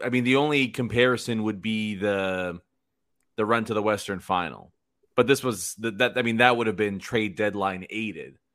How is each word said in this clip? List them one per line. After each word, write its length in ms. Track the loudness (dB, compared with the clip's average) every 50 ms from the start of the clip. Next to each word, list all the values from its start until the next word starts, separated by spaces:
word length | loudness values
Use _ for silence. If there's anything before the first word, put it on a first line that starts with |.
| -4
I 60 | 0
mean, 140 | 0 2 4
the 120 | 4 4
only 320 | 4 4 2 2 2 0 0
comparison 760 | -2 -4 -4 0 2 4 4 4 4 0 -2 -4 -4 -2 -2
would 180 | -2 -4 -2
be 320 | -4 -4 -2 -2 -2 -4 -4
the, 680 | -2 -2 0 0 0 0 -2 -2 -2 -4 -6 -6 -10 -14 _ _ _ _ _ _ _ _ _ _ _ _ _ _
the 100 | -2 0
run 180 | 2 2 2 2
to 80 | 0 -2
the 80 | 0
Western 380 | 2 2 0 0 -2 -6 -8 -8
Final. 520 | -2 -2 -2 0 0 -4 -8 -12 -18 -20 _ _ _ _ _ _ _ _ _
But 120 | 2 4
this 160 | 4 2 2
was 320 | 2 -2 -4 -4 -6 -10 -8
the, 160 | -6 -6 -6
that, 260 | 0 0 0 0 0 0
I 40 |
mean, 160 | -2 0 2 6
that 200 | 6 6 6 4
would 80 | 2
have 100 | -2 0
been 220 | 0 -2 -2 -2 -6
trade 380 | -8 -2 0 0 0 0 -2
deadline 500 | -2 -2 -2 0 0 -2 -2 -2 -4 -10 -10
aided. 480 | -8 -6 -6 -6 -8 -10 -14 -16 -18 _ _ _ _